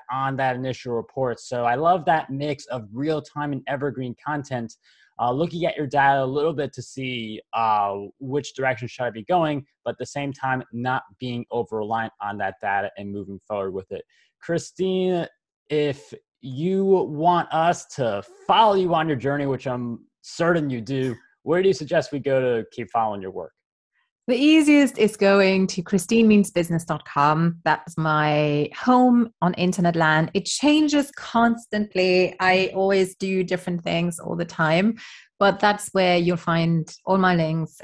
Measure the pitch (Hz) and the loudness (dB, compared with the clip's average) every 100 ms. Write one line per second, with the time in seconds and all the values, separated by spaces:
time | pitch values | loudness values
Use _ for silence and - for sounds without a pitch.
0 | - 131 135 135 131 123 131 120 127 117 | -6 -6 -4 -2 -2 -2 -6 -8 -6 -6
1 | 113 - 127 117 - 123 120 123 165 185 | -6 -4 -4 -6 -8 -4 0 0 2 2
2 | 151 160 139 135 147 139 - 127 107 113 | 2 0 -2 -6 -6 -6 -8 -10 -10 -6
3 | 151 151 147 147 147 135 127 135 143 123 | -4 -4 -6 -8 -6 -6 -6 -6 -4 -6
4 | 127 113 143 147 135 127 113 - _ _ | -8 -8 -6 -6 -6 -8 -8 -12 _ _
5 | _ - 120 131 170 170 143 - 143 139 | _ -4 -2 0 -2 -2 -4 -4 -2 2
6 | 139 139 131 143 156 147 139 - - - | 4 4 0 -2 -2 -2 -6 -8 -14 -10
7 | 131 123 113 107 - 110 113 107 101 101 | -8 -8 -8 -10 -8 -2 2 2 0 -4
8 | 101 - 135 143 - - 131 120 117 - | -10 -12 -6 -6 -6 -4 -4 -4 -6 -6
9 | 123 110 101 180 156 143 135 _ 117 117 | -6 -6 -2 0 0 -2 -8 _ -10 -8
10 | 127 143 143 135 131 131 - 120 127 131 | -8 -8 -8 -6 -4 -4 -6 -6 -4 -4
11 | - _ 127 120 120 120 - 110 104 113 | -6 _ -8 -8 -6 -6 -4 -6 -4 -4
12 | 113 - 101 101 98 - 101 98 98 - | -4 -8 -10 -6 -6 -6 -4 -4 -4 -8
13 | 101 101 95 98 - 104 95 95 92 98 | -12 -10 -10 -14 -8 -6 -4 -6 -10 -12
14 | - _ _ _ - 170 - - 190 185 | -14 _ _ _ -6 -6 -6 -6 -2 0
15 | 185 175 - _ _ _ - 151 147 135 | 0 -2 -4 _ _ _ -4 -2 -2 -4
16 | - - _ _ 131 127 175 190 196 190 | -10 -20 _ _ -12 -6 -2 0 4 4
17 | 147 147 170 175 156 156 165 170 - - | 2 0 2 2 2 0 2 0 -4 -4
18 | 117 101 - - - 196 220 196 180 165 | -2 -2 -6 -6 2 6 6 4 2 0
19 | 160 135 135 143 139 127 131 123 120 117 | 0 -2 -2 -2 -2 -2 -4 -6 -6 -8
20 | _ _ - - 170 175 147 123 107 135 | _ _ -12 -2 2 2 0 -4 -4 -2
21 | 131 113 _ _ - 175 190 185 147 165 | -2 -4 _ _ -2 2 2 2 0 -2
22 | 139 143 139 135 127 117 110 - 113 117 | 0 -4 0 0 2 0 -4 -10 -6 -2
23 | 110 101 95 92 80 _ _ _ _ _ | -2 -4 -8 -10 -12 _ _ _ _ _
24 | _ _ - 247 294 320 302 294 277 - | _ _ -4 2 6 6 6 6 4 4
25 | 214 - 196 196 190 190 190 - 170 196 | 0 2 4 6 4 4 0 -2 -2 -2
26 | - 226 220 208 202 175 170 170 - 151 | 2 4 6 6 4 0 -2 -2 -4 -8
27 | - 147 147 156 170 170 160 151 - 165 | -4 0 2 2 0 0 0 -2 -4 -6
28 | 160 151 151 151 151 147 151 - - 254 | 0 2 2 2 2 0 -2 -2 2 4
29 | 254 240 233 - 170 - 180 185 175 170 | 6 4 2 0 -2 0 0 2 0 2
30 | 156 156 160 202 - - 285 302 302 294 | 2 2 2 -2 -4 0 2 4 4 2
31 | 277 - - 226 233 233 - 214 208 185 | 0 -6 -4 2 2 0 -4 -4 -4 0
32 | 185 180 180 - 185 185 190 190 190 196 | 2 4 2 0 2 2 2 0 2 2
33 | 185 - 190 190 180 180 180 175 170 170 | 0 -2 -2 -2 -2 -4 -4 -6 -2 -2
34 | 175 - - 170 170 - 160 165 208 226 | -2 -4 -8 -6 -6 -2 2 2 2 -2
35 | - - - - 196 190 208 202 - 190 | -8 -20 -16 0 2 4 2 2 -2 0
36 | 180 175 170 175 - 165 165 165 156 - | 2 4 2 0 0 0 2 0 -2 -8
37 | - 190 185 175 160 160 160 - | -2 2 4 4 2 -2 -4 -8